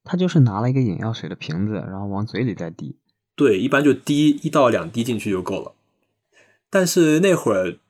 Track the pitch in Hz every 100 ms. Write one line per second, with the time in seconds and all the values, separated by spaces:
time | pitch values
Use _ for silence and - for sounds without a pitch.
0 | - 180 180 165 123 98 120 135 120 85
1 | 107 113 90 90 - 80 104 104 - 95
2 | 101 98 - 95 123 87 82 - 73 -
3 | _ _ _ - 143 95 127 139 147 123
4 | - 147 151 143 160 156 127 107 82 113
5 | 117 110 104 95 90 95 - - _ _
6 | _ _ _ _ _ _ _ 196 175 185
7 | 156 151 196 175 127 98 92 87 _